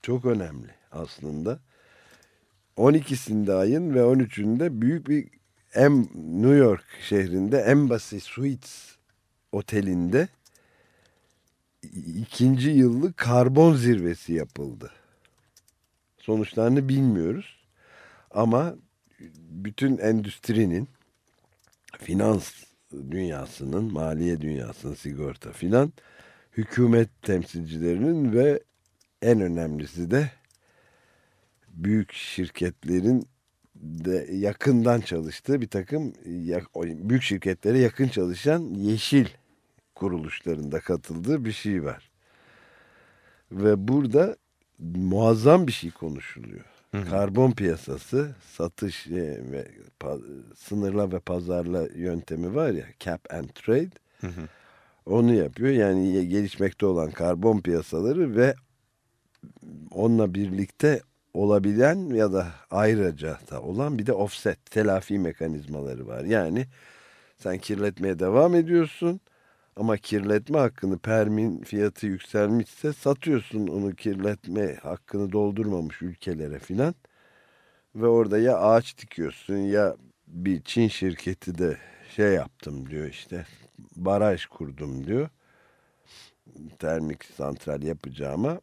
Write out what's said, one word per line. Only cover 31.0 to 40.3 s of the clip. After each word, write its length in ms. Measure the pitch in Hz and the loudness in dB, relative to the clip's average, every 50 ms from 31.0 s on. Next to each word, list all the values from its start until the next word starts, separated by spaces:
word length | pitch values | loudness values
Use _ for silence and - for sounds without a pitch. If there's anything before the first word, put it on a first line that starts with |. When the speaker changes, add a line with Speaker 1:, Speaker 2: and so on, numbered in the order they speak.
| _ _ _ _ _ _ _ _ _ _ _ _ _ _ | _ _ _ _ _ _ _ _ _ _ _ _ _ _
Speaker 1:
büyük 440 | - 82 85 98 107 110 101 - | -14 -4 0 0 2 2 0 -2
şirketlerin 1160 | - - - - - - 92 82 - - 87 90 85 _ - 78 90 90 92 117 127 123 - _ _ _ _ _ _ _ _ _ _ | -8 -16 -14 -10 -6 -6 -6 -6 -4 -4 -4 -4 -4 _ -4 -2 0 2 4 4 2 2 0 _ _ _ _ _ _ _ _ _ _
de 500 | - - 78 80 82 80 90 92 87 - - | -18 -14 -12 -12 -6 -4 -2 -2 -2 -4 -4
yakından 680 | 92 95 101 101 104 - - 139 131 117 113 120 120 117 | -6 -2 -2 -2 -2 0 2 4 4 4 4 4 2 2
çalıştığı 600 | 101 - 90 82 80 78 - - _ - 139 139 | 0 -4 -6 -6 -6 -8 -10 -10 _ -2 -2 -2
bir 80 | 117 104 | -2 -4
takım 440 | - 101 92 - 139 156 156 120 - - - | -4 -6 -4 -4 -4 -4 -4 -6 -10 -12 -14
ya-, 400 | 87 87 87 82 85 87 87 87 - _ | -10 -10 -8 -4 -4 -4 -4 -6 -8 _
o 80 | 85 | -8
büyük 400 | 85 85 82 80 92 104 123 131 | -6 -6 -8 -8 -2 0 0 0
şirketlere 560 | 123 - 101 92 - 98 92 - - 104 120 131 | 0 -2 -4 -2 -2 -4 -4 0 0 2 4 4
yakın 300 | 127 113 - - 135 127 | 4 2 2 0 -2 -2
çalışan 520 | - 107 92 87 90 92 - 143 156 170 | 0 -2 -2 -2 -4 -2 0 0 0 0
yeşil 680 | 165 120 87 101 98 104 110 107 - - 143 143 117 - - _ _ _ _ _ _ _ _ _ _ _ _ | -2 -6 -6 -2 0 0 0 0 0 4 4 4 4 4 -2 _ _ _ _ _ _ _ _ _ _ _ _
kuruluşlarında 840 | - - 98 87 82 78 78 | -6 -4 -4 -4 -4 -6 -8